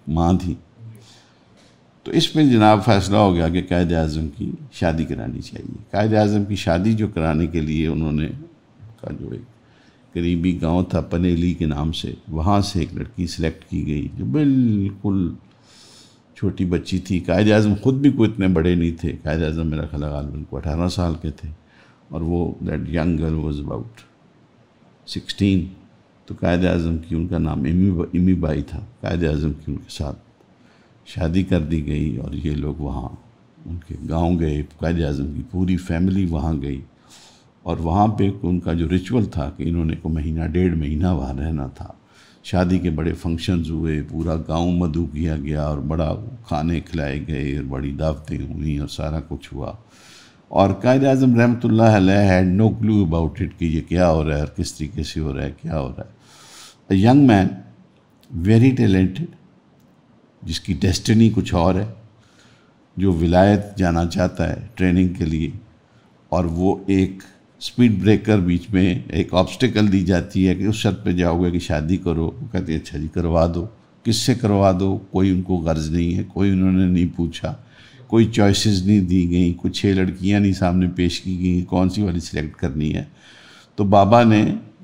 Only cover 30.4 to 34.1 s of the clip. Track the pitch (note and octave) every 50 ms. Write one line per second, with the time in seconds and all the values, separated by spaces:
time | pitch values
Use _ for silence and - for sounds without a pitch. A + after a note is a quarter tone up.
30.4 | _ _ _ _ _ _ _ _ _ _ _ _ _ - - - - D#2+ E2 F#2+
31.4 | F#2+ - G2 F2 D#2 D2 D#2+ D#2+ D2 D2 D#2 D2 D2+ D2+ - B1+ - D2 C#2+ C#2+
32.4 | - D2+ D2 C#2+ D2 D2+ C2+ C2 C#2+ C#2+ B1+ C2 B1 B1 - - - _ _ _
33.4 | _ _ _ - - - E2 F2 - - E2 D2 - -